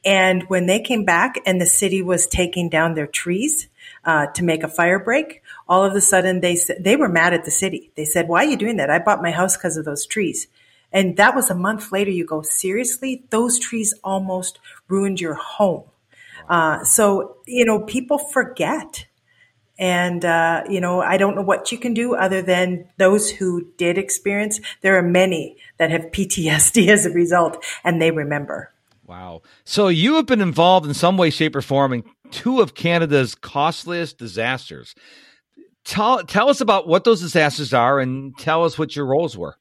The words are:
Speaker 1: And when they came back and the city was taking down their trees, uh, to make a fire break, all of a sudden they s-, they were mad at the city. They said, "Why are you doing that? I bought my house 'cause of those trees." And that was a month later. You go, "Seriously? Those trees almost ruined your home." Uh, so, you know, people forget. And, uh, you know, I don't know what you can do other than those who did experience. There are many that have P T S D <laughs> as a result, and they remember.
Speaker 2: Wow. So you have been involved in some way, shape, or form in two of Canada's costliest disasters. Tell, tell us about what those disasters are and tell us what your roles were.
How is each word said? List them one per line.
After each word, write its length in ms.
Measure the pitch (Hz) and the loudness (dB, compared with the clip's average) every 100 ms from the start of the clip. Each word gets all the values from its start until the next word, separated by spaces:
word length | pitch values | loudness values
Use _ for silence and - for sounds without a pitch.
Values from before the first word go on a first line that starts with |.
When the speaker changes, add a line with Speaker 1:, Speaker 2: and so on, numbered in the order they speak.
Speaker 1:
And 380 | 196 196 185 185 - | 2 4 4 2 0
when 180 | 185 180 | 0 2
they 140 | 208 | 0
came 240 | 220 233 | 0 -2
back 320 | 196 170 240 - 196 | 2 2 2 -2 -2
and 120 | 185 | 0
the 80 | 170 | 2
city 360 | - 190 190 | 2 0 -2
was 240 | 180 175 - | 0 -2 0
taking 420 | - 175 180 170 | 0 -2 -2 0
down 260 | 160 165 | 2 0
their 120 | 156 147 | -2 -4
trees, 640 | - 175 185 294 - - _ - - | -6 -4 -2 -2 -4 -8 _ -20 -8
uh, 220 | - 156 143 | 0 0 0
to 100 | - | -2
make 180 | 175 160 | -2 -2
a 60 | 160 | -4
fire 300 | - 170 190 | 0 2 2
break, 440 | 202 262 311 - - - - | 0 -2 -2 -14 -20 -20 2
all 160 | 185 | 2
of 100 | 196 | 4
a 60 | 196 | 2
sudden 400 | - 190 185 180 | 2 4 2 0
they 120 | 175 | 0
s-, 180 | 175 - - | 0 -4 -2
they 180 | 185 285 | 2 2
were 120 | 240 | 2
mad 240 | 170 170 | 2 2
at 120 | 170 | 2
the 60 | 156 | -2
city. 420 | - 190 - _ - | -4 -4 -6 _ -10
They 80 | |
said, 240 | 156 175 170 | -4 -2 0
"Why 160 | 170 | 0
are 40 | 302 | 2
you 80 | 262 | 0
doing 200 | 208 214 | -2 -2
that? 140 | 143 | 0
I 80 | 165 | 0
bought 240 | 170 202 | 2 0
my 80 | 170 | -2
house 260 | 160 185 - | 0 -2 -2
'cause 220 | 175 156 | -4 -6
of 80 | 151 | -6
those 180 | 143 | -8
trees." 440 | - 220 180 - - _ _ _ _ | -6 -4 -4 -6 -12 _ _ _ _
And 240 | 190 185 175 | 0 0 4
that 180 | 214 254 | 4 4
was 140 | - | -2
a 40 | |
month 380 | 175 185 214 - | -2 -2 -4 -4
later. 180 | 196 202 | -2 -2
You 140 | 180 | -2
go, 180 | 170 156 | -4 -6
"Seriously? 800 | 151 - 185 208 247 - 269 254 _ | -4 -4 -2 -2 -4 -6 -8 -8 _
Those 300 | 226 240 247 | -2 0 -2
trees 340 | - 226 208 - | -4 -4 -4 -6
almost 560 | 190 190 190 185 185 - - - _ | -4 -4 -4 -6 -8 -14 -20 -20 _
ruined 320 | 196 196 180 | -2 -2 -2
your 140 | 165 | -6
home." 500 | 147 - - 196 156 - _ _ _ - - - | -8 -10 0 0 0 -10 _ _ _ -20 -20 0
Uh, 340 | 170 160 151 | 2 2 0
so, 540 | - - 208 196 - - - | 0 4 4 2 -4 -12 -6
you 180 | 247 | 0
know, 160 | 226 214 | 2 2
people 380 | 214 254 254 285 | -2 -8 -2 -4
forget. 880 | - - 240 - - 302 - - - _ _ _ _ _ _ - | -2 -4 -4 -4 -4 -4 -8 -16 -18 _ _ _ _ _ _ -4
And, 460 | 185 180 180 175 | 0 0 0 -2
uh, 400 | 175 165 165 165 - | 0 2 2 0 -2
you 120 | 196 | -4
know, 200 | 175 180 | -2 0
I 160 | - 190 | 0 2
don't 200 | 196 196 | 2 0
know 60 | |
what 280 | 185 - - | 0 0 -2
you 80 | 240 | -6
can 160 | 240 | -4
do 220 | 226 240 - | -2 -2 0
other 260 | 190 190 | 0 0
than 440 | 185 180 180 175 - - | 0 0 0 -4 -10 2
those 340 | 190 208 - | 4 4 0
who 380 | - 185 175 170 - | -4 -4 -4 -8 -4
did 220 | 175 180 | -2 -2
experience. 640 | 190 - 202 202 214 208 - - | -4 -6 -4 -2 -4 -6 -10 -2
There 160 | 190 190 | 2 4
are 40 | |
many 560 | 175 180 190 165 - - - _ | 4 4 4 0 -6 -14 -20 _
that 120 | 160 | 0
have 200 | 165 165 | 0 -4
P 160 | - 190 | -6 -4
T 220 | - 160 | -2 0
S 240 | 151 - | 2 2
D 180 | 240 185 | 4 4
<laughs> 60 | 208 | 4
as 100 | 180 | 4
a 40 | |
result, 540 | 175 170 175 160 - - - | 0 2 2 2 -2 -12 -4
and 180 | - 170 | -2 2
they 80 | 165 | 2
remember. 600 | 160 143 147 143 73 - _ _ _ - | 0 -4 -4 -6 -12 -12 _ _ _ -20
Speaker 2:
Wow. 360 | 90 92 82 _ _ | -18 -16 -18 _ _
So 240 | - - 196 | -6 0 2
you 260 | 165 214 | 4 4
have 120 | 320 - | 2 2
been 140 | 240 | 0
involved 460 | 185 143 175 185 151 | 2 4 6 6 2
in 80 | |
some 220 | 139 170 190 | 0 2 4
way, 140 | 165 | 2
shape, 260 | - 156 139 | 2 -2 -2
or 60 | |
form 300 | - 139 139 | -2 0 0
in 120 | 123 - _ - | -2 -8 _ -18
two 300 | - 240 262 | -6 -2 2
of 140 | 185 | 0
Canada's 600 | - 170 170 165 143 120 | 0 -2 0 2 0 0
costliest 840 | - - 139 156 165 165 175 165 - | -6 -8 -2 -2 -4 -10 -8 -8 -12
disasters. 760 | 117 92 117 131 - 71 60 - - - _ _ _ _ - _ | -12 -6 -4 -6 -10 -20 -20 -20 -20 -20 _ _ _ _ -20 _
Tell, 380 | - - 214 254 | -8 -2 2 0
tell 240 | 175 202 254 | 0 2 2
us 120 | 277 | 2
about 260 | 220 196 165 | 2 2 4
what 160 | 175 | 2
those 180 | 233 214 | 4 2
disasters 540 | 170 170 151 143 139 | 2 2 2 0 0
are 240 | 131 120 139 | 2 4 2
and 400 | 127 131 139 - | -2 -6 -10 -8
tell 260 | 160 160 | -2 0
us 140 | 165 - | 0 -2
what 160 | 151 | -6
your 120 | 147 135 | -4 -2
roles 300 | 143 165 104 | 0 -2 -6
were. 200 | 78 - | -12 -12